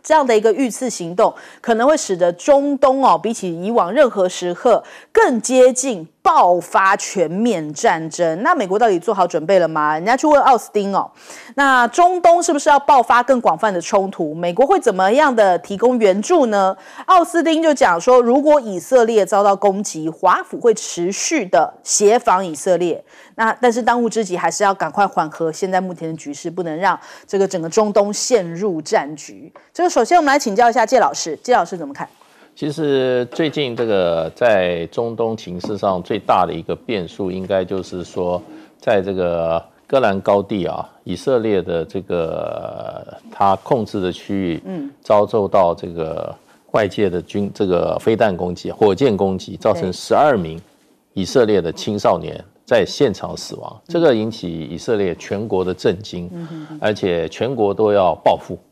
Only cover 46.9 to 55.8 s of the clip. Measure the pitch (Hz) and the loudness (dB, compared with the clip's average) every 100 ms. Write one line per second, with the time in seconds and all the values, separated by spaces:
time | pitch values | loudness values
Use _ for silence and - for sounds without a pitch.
46.9 | 98 101 87 82 104 101 - 101 87 82 | 0 -2 -2 -6 -6 -6 -4 0 0 0
47.9 | 82 - 110 113 87 90 87 - - 107 | -2 0 2 0 0 -6 -8 -10 0 0
48.9 | 92 135 101 98 95 - 101 113 92 92 | 2 0 2 -2 -4 -10 -4 -2 -2 -4
49.9 | 87 - 107 147 120 82 82 _ _ _ | -8 -2 2 4 2 -4 -10 _ _ _
50.9 | _ _ - 92 135 110 101 82 78 - | _ _ -8 -2 2 4 2 0 -6 -6
51.9 | 104 117 90 78 80 - _ - 120 87 | -2 0 -2 -4 -14 -18 _ -2 0 0
52.9 | - 135 95 87 82 - - - - _ | 0 0 0 -8 -12 -14 -14 -16 -18 _
53.9 | 170 165 113 110 113 87 82 76 82 - | 0 2 2 -2 -6 -10 -10 -10 -10 -4
54.9 | 110 95 82 - 101 110 98 90 90 | -2 -2 -4 -8 -8 -4 -4 -4 -2